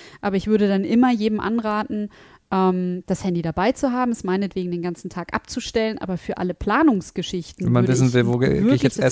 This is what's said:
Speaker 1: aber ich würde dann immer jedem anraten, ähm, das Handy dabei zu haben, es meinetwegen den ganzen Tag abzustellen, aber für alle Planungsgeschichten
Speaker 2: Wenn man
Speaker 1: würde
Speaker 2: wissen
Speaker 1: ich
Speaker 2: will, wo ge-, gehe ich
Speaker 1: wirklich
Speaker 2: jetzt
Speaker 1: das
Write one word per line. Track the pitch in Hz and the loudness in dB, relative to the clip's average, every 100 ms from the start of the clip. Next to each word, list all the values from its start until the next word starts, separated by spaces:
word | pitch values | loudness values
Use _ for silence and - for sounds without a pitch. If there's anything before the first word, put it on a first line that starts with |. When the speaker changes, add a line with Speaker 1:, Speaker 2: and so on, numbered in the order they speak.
| - - | -20 -8
Speaker 1:
aber | 202 190 | -4 -2
ich | 208 | 2
würde | 214 202 | 2 2
dann | 196 | 2
immer | 196 226 254 | 2 4 4
jedem | 233 214 214 | 4 0 -2
anraten, | 208 233 220 208 214 214 208 - - - - | -2 -2 -2 -4 -4 -6 -8 -12 -20 -18 -2
ähm, | 190 185 185 180 180 - | 2 2 2 -2 -4 -4
das | 190 | -4
Handy | 190 175 | -2 -2
dabei | 170 170 208 | -2 -2 -2
zu | 262 277 | 0 -2
haben, | 247 254 | -2 -2
es | 226 | -2
meinetwegen | 190 185 202 196 180 | -2 -2 -2 -4 -6
den | 175 | -4
ganzen | 175 170 180 | -6 -6 -10
Tag | 180 170 | -10 -8
abzustellen, | - - 254 - 233 220 220 | -8 -8 -10 -4 -2 -2 -4
aber | 185 180 | -6 -6
für | - - | -6 -6
alle | 180 | -6
Planungsgeschichten | 175 208 226 320 202 - - 170 185 - - - | -4 -2 2 4 2 -2 -8 -8 -8 -10 -6 0
Speaker 2:
Wenn | |
man | 120 | 2
Speaker 1:
würde | 123 | 4
Speaker 2:
wissen | 127 131 | 4 4
Speaker 1:
ich | |
Speaker 2:
will, | 123 120 | 4 2
wo | 120 | 2
ge-, | 131 | 2
gehe | 139 | 2
ich | |
Speaker 1:
wirklich | 220 262 | 2 4
Speaker 2:
jetzt | - - | 2 2
Speaker 1:
das | 131 | 0